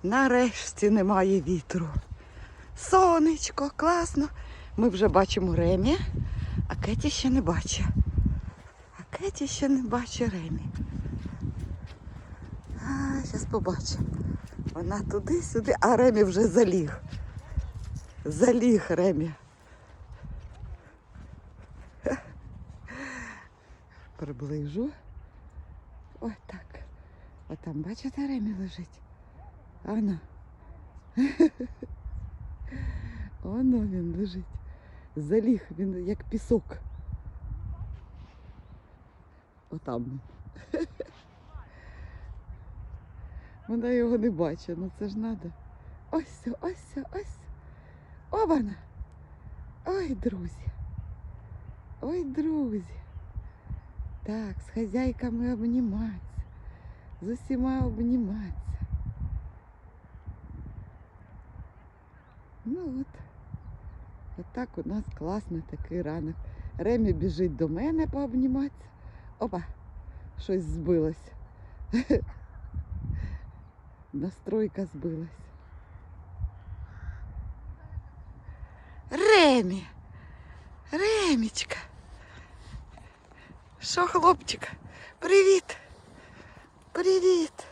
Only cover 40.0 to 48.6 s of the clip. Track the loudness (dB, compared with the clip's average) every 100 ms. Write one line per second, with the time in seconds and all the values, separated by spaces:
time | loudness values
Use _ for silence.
40 | -4 -8 -12 -16 -16 -16 -6 -4 -4 -8
41 | -14 -14 -20 -20 -18 -16 -16 -18 -18 -16
42 | -14 -14 -14 -16 -14 -16 -14 -14 -14 -14
43 | -16 -16 -14 -14 -16 -16 -4 0 2 4
44 | 4 4 2 2 0 0 -6 -6 -6 -6
45 | -6 -4 -4 -6 -8 -14 -18 -18 -18 -18
46 | -2 -2 -2 -8 -8 -4 -6 -6 -10 -10
47 | -8 -8 -8 -12 -14 -16 -16 -20 -20 -20
48 | -20 -20 -4 2 4 4